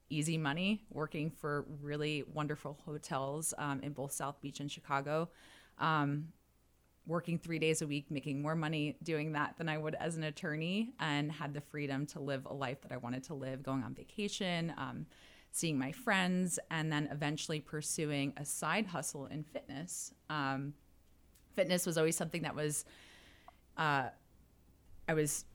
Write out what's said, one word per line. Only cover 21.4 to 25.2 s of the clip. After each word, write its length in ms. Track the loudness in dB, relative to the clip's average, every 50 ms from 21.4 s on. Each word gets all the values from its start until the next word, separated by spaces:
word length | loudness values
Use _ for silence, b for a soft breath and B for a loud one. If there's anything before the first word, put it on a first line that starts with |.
| -20 -6 2
fitness 300 | 2 4 6 4 4 4
was 120 | 4 4 6
always 180 | 6 6 6
something 260 | 2 0 0 0 -2 -2
that 120 | -2 0
was, 300 | 0 0 0 0 0 -4 b b b b b b b b b b b b b b b b -12 -2
uh, 320 | 0 2 4 4 4 2 0 -4 -10 -18 -20 -20 -20 -20 -20 -20 -20 -20 -20 -20 -20 -20 -20 -18 -8 -2 2
I 60 | 4
was 300 | 4